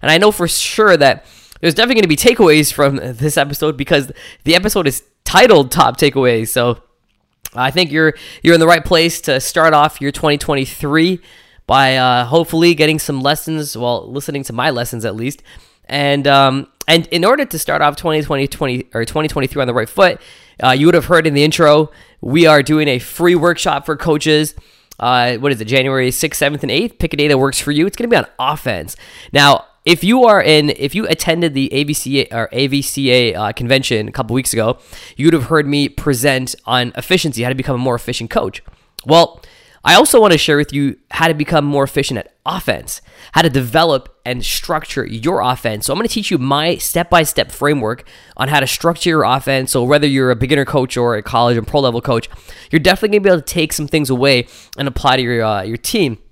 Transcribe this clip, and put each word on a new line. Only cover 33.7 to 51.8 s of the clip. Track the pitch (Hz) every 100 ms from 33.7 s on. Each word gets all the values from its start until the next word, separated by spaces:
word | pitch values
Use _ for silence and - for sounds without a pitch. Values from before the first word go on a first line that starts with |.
| 135 131 113 104
a |
couple | - 113
weeks | 123 131
ago, | 113 110 - _ - - -
you | 147
would |
have | 160 120
heard | 160 143
me | 147 139
present | - - 127 135 131 127 -
on | - 123 123
efficiency, | - - 185 156 117
how | 120
to | 131
become | 131
a | 127
more | 131 117
efficient | - 117 113
coach. | 226 190 - - _ _ -
Well, | - 160 170 - - _ _ _ -
I | 180
also | 294 247
wanna | 214 160
share | - 147
with | 147
you | 143 143 - _
how | - 165
to |
become | 151 151 165 143
more | 143
efficient | 135 - 135 117
at | - _ -
offense, | 175 - 87 - - - _ -
how | -
to | 165
develop | 135 123 131 170 139 - _
and | - 123
structure | - - - 156 - -
your | - 113 127 185
offense. | 127 127 117 107
So | -
I'm | 151
gonna | 226
teach | - 202
you | 147
my | 131 139 160 175
step-by-step | - 175 170 175 151 - 117
framework | - 143 147 107 120 - - _ -
on | 131
how | 147
to | 131
structure | - 165 170 180
your | 160
offense. | 110 135 135 135 131
So | 135
whether | 123 147 143
you're | 135 127
a | 117
beginner | 131 135
coach | 135 147 127 -
or | 120 110
a |
college | - 120 120 120
and | 104
pro | 147